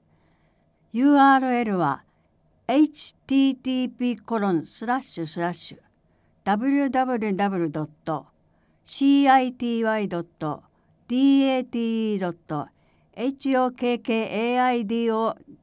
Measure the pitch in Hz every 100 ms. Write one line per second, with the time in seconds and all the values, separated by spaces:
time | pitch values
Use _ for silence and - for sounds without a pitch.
0 | _ _ _ _ _ _ _ _ _ 220
1 | 277 285 277 269 262 247 226 190 151 135
2 | _ _ _ _ _ _ - 262 302 -
3 | - - - 269 269 262 262 254 254 247
4 | 247 233 - 226 202 170 147 - 220 254
5 | 262 - 160 180 170 175 - - _ _
6 | _ _ _ _ - 208 262 277 277 254
7 | 254 240 214 185 202 190 165 151 151 -
8 | - 151 - _ _ _ _ _ - -
9 | 277 277 277 262 254 254 240 233 220 220
10 | 202 175 170 _ 156 147 _ _ _ _
11 | _ 247 277 277 269 262 254 233 226 226
12 | 220 208 185 170 _ 151 - _ _ _
13 | _ - 240 277 277 262 254 254 240 240
14 | - 220 220 208 233 247 254 240 208 233
15 | 233 220 226 - - -